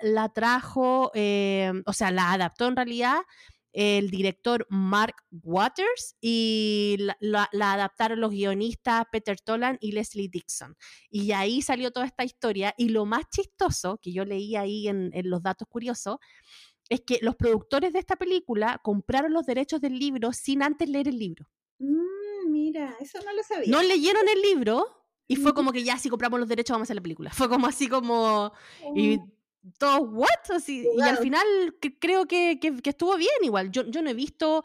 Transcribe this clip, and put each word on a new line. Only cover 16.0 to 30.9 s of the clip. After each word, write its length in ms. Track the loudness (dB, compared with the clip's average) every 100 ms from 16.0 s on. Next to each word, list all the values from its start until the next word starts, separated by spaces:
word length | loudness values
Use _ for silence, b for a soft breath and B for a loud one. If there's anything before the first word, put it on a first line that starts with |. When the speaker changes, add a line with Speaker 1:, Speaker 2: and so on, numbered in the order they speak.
| -6 -8 B B B B B B _
Speaker 1:
es 140 | -4
que 160 | 0 0
los 140 | 0 2
productores 560 | 2 2 2 0 2
de 80 | 0
esta 160 | -2 -2
película 640 | 0 0 0 0 0 0
compraron 500 | -2 -2 0 0 2
los 140 | 0 0
derechos 340 | -2 0 -2
del 180 | -2 -2
libro 340 | -2 -2 -4
sin 300 | -4 -2 0
antes 260 | 0 0 -2
leer 200 | 0 -2
el 100 | -2
libro. 320 | -6 -8 -16 _ _ _
Speaker 2:
Mm, 680 | -2 0 0 -6 -10 -6 -2
mira, 460 | 0 0 -2 -6 -10
eso 180 | -14 -12
no 80 | -8
lo 100 | -6
sabía. 260 | -4 -2 2
Speaker 1:
No 120 | 4
leyeron 460 | 4 4 4 4 4
el 120 | 4
libro 440 | 4 2 2 0 -2 -6 _ _ _
y 100 | 0
fue 140 | 2
Speaker 2:
Ujú. 60 | 2
Speaker 1:
como 160 | 0
que, 120 | 0
"Ya, 140 | -2 -2
si 100 | -2
compramos 320 | -2 -2 0
los 80 | -2
derechos, 260 | -2 -2
vamos 120 | -2 -2
a 20 |
hacer 80 | -6
la 60 |
película". 280 | -8 -10 -10
Fue 160 | -2 2
como 180 | 2 2
así 220 | 0 0
como, 640 | 0 2 2 4 2 0 -6 B B -6
y 260 | 2 2 2
Speaker 2:
Oh. 100 | -2 _ _ _ -20 -2
Speaker 1:
todos, 220 | 2 4 2
"What?". 180 | 2 2 2 0 -4
Así, 320 | -4 -2 0